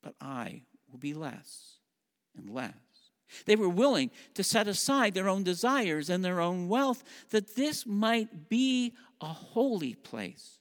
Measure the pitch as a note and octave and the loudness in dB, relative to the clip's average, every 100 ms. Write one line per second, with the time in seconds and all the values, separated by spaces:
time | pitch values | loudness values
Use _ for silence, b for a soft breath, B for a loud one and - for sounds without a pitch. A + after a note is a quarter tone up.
0 | - - C3+ C3+ A2+ - - _ _ B2+ | -18 -16 -10 -8 -8 -10 -20 _ _ -10
1 | C#3+ D3+ D#3 A2 - - - - _ _ | -8 -8 -10 -12 -18 -20 -20 -20 _ _
2 | _ _ _ - G2 A#2 B2 - _ _ | _ _ _ -18 -12 -8 -8 -10 _ _
3 | _ _ _ B - G#3+ G3 F3 C4+ G#3+ | _ _ _ B 2 4 4 4 4 4
4 | C3 B B - F#3+ A#3 G#3 F#3 - C4+ | 0 B B -4 0 2 2 0 0 2
5 | A3+ F#3+ G3 F#3+ F#3 F3 B3 C#4 G#3 D#3 | 2 2 0 0 0 0 2 2 2 0
6 | D3 F3+ F#3 F3+ E3+ F3+ F3+ A3+ C#4 A#3+ | 0 0 0 0 0 0 0 2 2 0
7 | - B B G#3+ G3+ - C#4+ D4 - G3+ | -6 B B -2 0 -2 -2 -2 -2 0
8 | A3 A#3 A3 D#3+ D3+ A3+ C4 B3+ A#3+ A#3 | 2 2 0 -8 -2 2 2 2 0 -6
9 | B _ D#3 D#3+ - A#3 C4+ A3 C#3 A2 | B _ -12 -12 -6 0 0 0 -4 -6
10 | - A2 F#2+ - - - | -12 -8 -8 -10 -20 -20